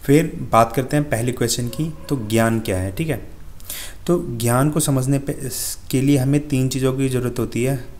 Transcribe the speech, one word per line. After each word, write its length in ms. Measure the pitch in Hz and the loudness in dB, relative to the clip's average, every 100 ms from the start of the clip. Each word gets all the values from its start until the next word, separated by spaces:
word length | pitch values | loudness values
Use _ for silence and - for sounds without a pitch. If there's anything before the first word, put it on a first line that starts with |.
फिर 440 | - 147 170 - 127 | 6 4 4 -4 2
बात 200 | 113 117 - | 4 4 2
करते 200 | 127 151 | 0 0
हैं 140 | 143 | 0
पहले 220 | 110 120 | 0 -2
question 360 | 120 117 - 120 | 0 -2 0 -4
की, 240 | - 160 156 - | -4 -6 -6 -6
तो 200 | 139 104 | -4 0
ज्ञान 320 | 113 113 113 | 2 4 2
क्या 180 | 107 92 | 0 -2
है, 140 | 95 | -2
ठीक 160 | 95 160 | -4 -4
है। 200 | 117 - - - - - - - - - | -4 -6 -14 -14 -14 -12 -12 -12 -8 0
तो 300 | 175 - 117 | 0 0 -2
ज्ञान 340 | 117 123 147 | 2 4 2
को 100 | 156 | 2
समझने 380 | 156 135 127 139 | 2 0 2 0
पे, 200 | 139 139 131 - - - - | 0 -6 -6 -6 -6 -8 -2
के 100 | 131 | 0
लिए 160 | 139 143 | 4 4
हमें 320 | 131 143 147 | 4 2 2
तीन 200 | 131 131 | 0 0
चीज़ों 240 | 131 131 | 2 0
की 160 | 131 135 | 2 0
ज़रूरत 300 | 123 123 120 | 0 -2 -2
होती 260 | 113 113 | -2 0
है। 200 | 120 123 120 | 0 -2 -6